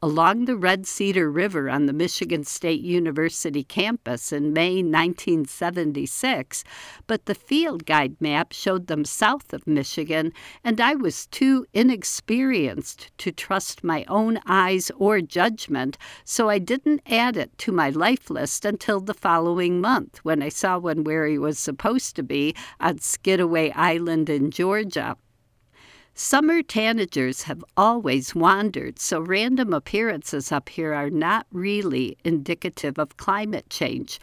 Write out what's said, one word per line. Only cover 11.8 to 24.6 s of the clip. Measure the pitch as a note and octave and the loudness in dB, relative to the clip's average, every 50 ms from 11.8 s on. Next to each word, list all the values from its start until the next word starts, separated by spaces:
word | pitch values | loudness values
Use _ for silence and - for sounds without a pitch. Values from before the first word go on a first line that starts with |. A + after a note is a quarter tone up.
| A#3+ B3+ B3 G3 - - - - - - A3 B3 C4+ C4 B3+ F#3+ D3 B2 F#2 - - - - - - - _ | 4 4 4 2 -2 -6 -6 -6 -2 0 0 2 2 2 2 2 0 0 -2 -6 -8 -10 -12 -16 -20 -20 _
to | - - F#3+ | -8 -8 -6
trust | D#3+ - - - G3 F#3+ - - - - | -6 -6 -4 -2 -2 -2 -2 -4 -8 -6
my | - E3+ D#3+ D3+ - | -2 -2 -2 -2 -2
own | - F#3+ G#3 A3 A3+ A3+ G#3+ - | 0 0 2 2 2 0 -2 0
eyes | - F3+ F#3+ F#3 F#3 F#3+ F#3+ - - - - | 2 2 4 4 4 2 0 0 -2 -2 2
or | F#3+ G#3 G#3+ G3+ | 2 4 4 2
judgment, | E3+ C#3+ - F3 F3+ A#3+ A3 - - - D3+ C3 B2+ C3+ - - - - - - - | 0 0 0 2 2 2 0 -2 -6 -4 -2 -2 -2 -4 -6 -8 -14 -20 -20 -16 -10
so | - - - A#3 G#3+ | -4 0 2 2 4
I | G#3 G3+ | 2 2
didn't | F3+ - A#3+ C4+ - D4+ D4+ C#4+ - | 0 0 -2 0 2 2 0 0 0
add | - A#3+ A3+ A#3 B3 A#3 F#3+ | 0 2 2 2 2 0 -2
it | - - _ | -4 -6 _
to | - - - | -8 -4 0
my | F#3 E3+ D3+ C#3 | 2 2 2 2
life | C#3 D3+ E3+ A3 C4 - - - | 2 2 2 2 2 0 -2 -4
list | D#3+ B2+ C#3 C#3 - - - | -6 -4 -4 -4 -4 -4 -4
until | G3+ G#3 - - - G#3+ G3 | -4 -4 -2 -2 -2 -2 0
the | F#3+ G3+ G3+ | -2 -6 -6
following | - - F#3+ E3+ E3 E3 F3 E3+ F3+ F3+ F3 F3+ F3 | -2 2 2 4 4 2 2 2 2 2 2 2 2
month, | F3+ A3+ C4+ A3+ - - - - | 2 2 0 0 -2 -6 -12 -6
when | - D#3 D#3+ D3+ | -2 0 0 0
I | C#3 D3+ | 0 -2
saw | - - - F#3+ F#3 | -2 -2 0 0 0
one | F3+ F3 F3 D#3 D#3+ D3+ | 0 0 -2 -2 0 0
where | D#3 D#3 D#3+ D#3 | 0 0 0 0
he | D3+ D3+ C#3+ | 0 0 0
was | C#3 D3+ D3+ - | 0 -2 -2 -4
supposed | - - C#3 - - A3 B3 C4 - - - | -4 -6 -4 -2 0 0 0 0 -2 -4 -6
to | - | -6
be | D3 - C#3+ C#3+ C#3+ D3+ D#3+ - - - - - | -6 -2 -2 0 0 -2 -2 -6 -10 -18 -6 -2
on | - E3+ D#3+ - | -2 -2 -2 -2
Skidaway | - - - - - G3 F#3+ F3+ F3+ E3 E3+ D#3+ D#3+ D3 - | -4 -4 -4 -2 0 2 2 4 4 2 2 2 2 0 0
Island | - D#3+ F3 E3 E3+ E3+ E3+ E3 D#3+ D#3 D3 | 2 2 2 2 0 0 0 2 2 2 2
in | D3+ C#3+ C3+ D3 | 2 0 0 0
Georgia. | - - | 0 0